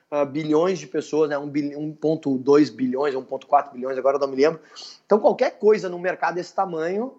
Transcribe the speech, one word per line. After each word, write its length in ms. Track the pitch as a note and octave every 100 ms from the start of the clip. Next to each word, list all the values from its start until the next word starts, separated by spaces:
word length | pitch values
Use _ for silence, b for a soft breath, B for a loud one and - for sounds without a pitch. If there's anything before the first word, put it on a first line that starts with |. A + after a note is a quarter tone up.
| b
ah, 140 | D3
bilhões 540 | C#3+ C#3 D#3 D3+ F3+ F3+
de 80 | D3
pessoas, 420 | D#3 - D3 D3+
né? 80 | D3
Um 140 | D3
bil-, 280 | C#3+ C#3+ C#3+
um 140 | D3+
ponto 460 | D3+ D3+ D#3+ C#3+ C3
dois 320 | B2+ D3 C#3+
bilhões, 440 | - B2+ B2+ D3
um 80 | C3
ponto 240 | B2+ C3+ -
quatro 280 | D3 C#3+
bilhões, 240 | B2 B2+ C3
agora 180 | C3 C#3
eu 40 |
não 80 | C#3
me 80 | C3
lembro. 220 | D3 E3 B B B B
Então, 160 | - G#3
qualquer 380 | B3 G3+ C4 -
coisa 280 | G3+ G#3+ F3+
num 120 | F3
mercado 380 | F3+ E3 E3 E3+
desse 180 | E3
tamanho 580 | - F#3+ E3 E3 G3 B3+